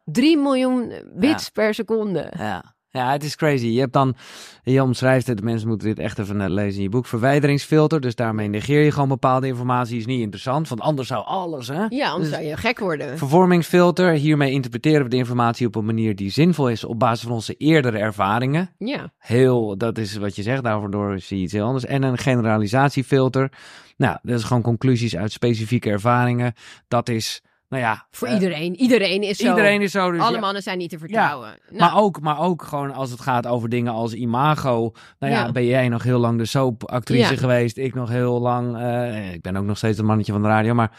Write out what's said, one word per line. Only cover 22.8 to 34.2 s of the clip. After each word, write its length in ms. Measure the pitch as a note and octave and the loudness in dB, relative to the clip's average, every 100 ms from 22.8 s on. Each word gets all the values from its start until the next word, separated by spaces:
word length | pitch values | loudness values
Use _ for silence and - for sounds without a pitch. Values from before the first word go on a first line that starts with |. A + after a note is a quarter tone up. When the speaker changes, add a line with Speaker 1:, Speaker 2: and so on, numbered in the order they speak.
| C#3 C#3 B2+ C#3 C3 C3 C3+ - - - - - | 2 0 0 2 2 0 -2 -4 -20 -20 -12 -2
Speaker 2:
Nou, 200 | A2+ - | -2 -2
dat 160 | - A#2+ | -4 -4
is 40 | |
gewoon 180 | A2 B2 | 0 0
conclusies 520 | A2+ A#2 C3 A#2+ A#2 E2+ | 0 0 2 2 0 -2
uit 160 | G#2 | -6
specifieke 580 | - B2 A2 A2 A#2+ A2+ | -2 -2 0 -2 -2 0
ervaringen. 640 | G#2 A#2 B2 B2 A#2+ B2 - - - - | 0 2 2 2 0 -2 -6 -14 -20 -4
Dat 220 | A#2+ A#2+ | -2 0
is... 320 | A2+ - - _ _ _ | -2 -4 -8 _ _ _
Nou 140 | C3 | -4
ja, 240 | A#2 G#2+ - | -2 -4 -8
Speaker 1:
Voor 160 | - B3 | -10 -2
Speaker 2:
eh, 60 | |
Speaker 1:
iedereen. 420 | A3 F3+ D3+ F3 F#3 | 0 0 -2 -6 0
Iedereen 460 | B3 A#3+ G3 F#3+ | 4 4 4 0
is 140 | G3+ G3+ | -2 0
zo. 100 | A#3+ | 2
Speaker 2:
iedereen 320 | A3+ G#3 G#3 | 4 4 4
is 100 | G3+ | 0
zo, 200 | G3 F3+ | 0 0
dus 100 | E3+ | 0
Speaker 1:
Alle 120 | A3 A#3 | 0 0
Speaker 2:
ja. 40 | |
Speaker 1:
mannen 220 | G3 G3 | -2 -4
zijn 160 | F#3+ F3+ | -6 -6
niet 120 | E3+ | -6
te 60 | E3 | -10
Speaker 2:
Ja. 60 | |
Speaker 1:
vertrouwen. 460 | D#3+ A3 E3+ C#3+ G#2+ E2+ _ | -4 0 0 -2 -10 -18 _
Nou. 80 | - | 2
Speaker 2:
Maar 160 | E3+ E3+ | 4 6
ook, 200 | G#3 D3+ | 4 2
maar 180 | D#3 D3 | -2 0
ook 240 | F3 E3 | 0 -2
gewoon 300 | - D3 C#3 | -4 -6 -6
als 180 | C3 C3+ | -6 -8
het 80 | B2 | -6
gaat 260 | - B2 A#2+ | -2 0 0
over 220 | B2 A2+ | -2 0
dingen 240 | B2 A#2+ | 0 0
als 200 | A2+ A#2 | -2 -4
imago. 800 | A2+ | -4